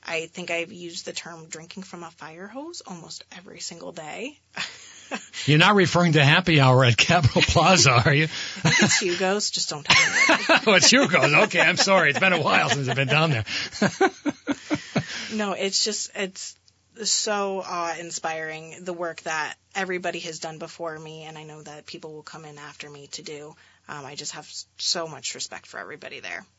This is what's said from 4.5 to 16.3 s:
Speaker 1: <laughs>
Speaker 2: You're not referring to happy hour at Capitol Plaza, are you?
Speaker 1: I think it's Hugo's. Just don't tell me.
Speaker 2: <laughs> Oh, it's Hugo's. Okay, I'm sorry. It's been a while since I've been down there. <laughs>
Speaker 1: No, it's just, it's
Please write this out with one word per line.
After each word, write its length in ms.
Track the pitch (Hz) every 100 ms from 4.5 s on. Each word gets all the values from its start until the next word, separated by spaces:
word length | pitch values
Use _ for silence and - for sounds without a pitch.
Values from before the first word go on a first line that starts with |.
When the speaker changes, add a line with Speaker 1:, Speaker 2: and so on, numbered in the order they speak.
| -
Speaker 1:
<laughs> 880 | - - - - - 254 - -
Speaker 2:
You're 140 | - 151
not 160 | 180
referring 400 | 208 175 170 175
to 100 | 156
happy 340 | 139 165 180 156
hour 260 | 135 127
at 120 | 127 110
Capitol 460 | - 180 135 -
Plaza, 480 | - - 165 185 139
are 220 | 120 120
you? 100 | 143
Speaker 1:
I 40 | 156 - - - 165
think 120 | -
it's 160 | 311 -
Hugo's. 520 | 190 175 185 202 208
Just 180 | - -
don't 160 | 151
tell 520 | 143 1077 1077 698 1077 -
me. 80 | - 320
Speaker 2:
<laughs> 40 | 214
Oh, 80 |
it's 160 | 190 -
Hugo's. 420 | 247 277 165 147 151
Okay, 160 | 208 180
I'm 160 | 151 180
sorry. 340 | - 190 156
It's 80 | 139
been 140 | 190
a 80 | 175
while 300 | 156 - 151
since 180 | 143 131
I've 80 | 127
been 120 | 135
down 220 | 147 160
there. 140 | 131 104 - - -
<laughs> 120 | 208 - 370 - 294 - - - - 311 - 202 - - -
Speaker 1:
No, 180 | 220 208
it's 300 | 180 196 190
just, 280 | 226 214 -
it's 420 | 196 190